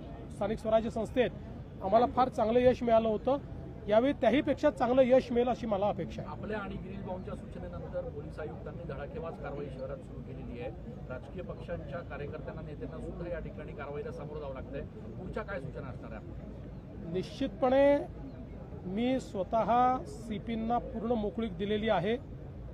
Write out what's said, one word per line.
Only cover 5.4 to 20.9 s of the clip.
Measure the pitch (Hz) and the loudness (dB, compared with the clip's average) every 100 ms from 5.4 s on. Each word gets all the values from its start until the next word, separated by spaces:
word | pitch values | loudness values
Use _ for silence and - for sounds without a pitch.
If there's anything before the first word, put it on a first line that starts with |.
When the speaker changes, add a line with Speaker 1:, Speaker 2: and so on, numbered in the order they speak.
| 247 | 4
Speaker 1:
अशी | 233 226 | 2 0
मला | 196 202 | 2 2
अपेक्षा | 196 156 - | 0 -4 -6
आहे. | 190 | -8
Speaker 2:
आपल्या | - 196 214 | -8 -6 -4
आणि | 196 | -4
गिरीश | 196 185 196 | -6 -8 -8
भाऊंच्या | 190 185 190 | -6 -6 -6
सूचनेनंतर | 180 - 180 180 175 160 180 | -8 -8 -8 -8 -8 -6 -4
पोलीस | 170 147 151 170 | -6 -6 -8 -8
आयुक्तांनी | 151 - 156 - | -8 -8 -8 -8
धडाकेबाज | - 139 180 156 165 - | -8 -6 -6 -6 -8 -8
कारवाई | 143 143 143 | -8 -6 -8
शहरात | - 135 139 | -6 -8 -8
सुरू | - - | -8 -10
केलेली | - 127 123 120 | -10 -10 -8 -8
आहे. | 123 - 226 208 - | -8 -8 -10 -10 -8
राजकीय | 127 - 185 | -8 -8 -10
पक्षांच्या | 175 151 - 165 165 170 | -8 -8 -6 -6 -6 -8
कार्यकर्त्यांना, | 170 143 143 151 165 156 | -8 -8 -8 -8 -8 -8
नेत्यांना | 156 143 139 - | -10 -8 -8 -8
सुद्धा | 160 170 170 | -8 -8 -6
या | 165 | -6
ठिकाणी | 151 151 156 | -6 -8 -10
कारवाईला | 147 139 147 151 | -8 -8 -6 -6
सामोरं | 147 147 151 | -8 -8 -6
जावं | 143 | -6
लागतंय. | 131 - 151 - - - | -8 -8 -8 -8 -10 -10
पुढच्या | - - - | -8 -6 -6
काय | - 135 | -6 -6
सूचना | 131 147 135 | -6 -8 -8
असणार | - 120 | -8 -10
आहे | 110 - | -10 -10
आपल्या? | - - - - - - - 165 | -10 -10 -10 -10 -12 -12 -10 -4
Speaker 1:
निश्चितपणे | 180 185 - 269 - 254 269 285 285 359 - - - - - - - | -4 -4 -2 -4 2 4 8 8 6 2 -8 -12 -12 -12 -12 -10 -8
मी | 180 196 247 262 | -4 0 2 0
स्वतः | - 208 180 226 196 240 247 254 | 0 -4 2 2 4 6 6 4
सीपींना | 262 - - 202 233 226 226 240 | -2 -10 -6 -6 -4 -2 0 0
पूर्ण | - | 0